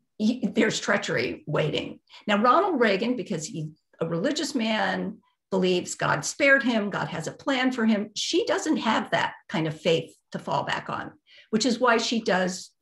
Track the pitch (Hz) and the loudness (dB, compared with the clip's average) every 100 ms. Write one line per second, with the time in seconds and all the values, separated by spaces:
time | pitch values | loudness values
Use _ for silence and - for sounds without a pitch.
0 | _ - 214 226 214 - 220 - - 208 | _ -2 0 0 0 2 2 0 0 -2
1 | - 143 113 87 - 151 151 - - - | 0 -2 -2 -4 -4 0 0 -2 -6 -10
2 | _ - - 208 240 302 392 302 226 190 | _ -10 0 2 4 4 4 2 2 2
3 | 233 240 - 170 - 165 156 - _ _ | 0 -2 -4 -6 -6 -8 -8 -10 _ _
4 | 165 165 233 311 302 269 220 214 190 185 | -4 -2 -2 -2 -4 -2 -2 0 0 -2
5 | 185 - _ _ _ 190 185 180 - - | -6 -8 _ _ _ 0 2 2 -2 -4
6 | 151 147 - - 277 269 247 226 202 175 | -2 0 -2 0 4 6 4 0 0 -2
7 | 160 165 160 - - 269 262 254 220 208 | -4 -6 -8 -8 -4 0 0 2 2 2
8 | 214 - - 330 480 370 311 254 - 247 | 0 -6 -2 0 0 0 0 0 0 0
9 | - - - - - 190 156 151 185 165 | 0 0 -2 -6 -6 -2 -2 -2 2 2
10 | - - _ - - 151 - - - - | 0 -14 _ -12 -4 -2 -2 -4 -4 -8
11 | - - _ - - 214 240 226 247 233 | -8 -14 _ -20 -4 0 2 2 4 4
12 | - 233 220 185 185 185 - _ | 2 0 2 2 0 -4 -12 _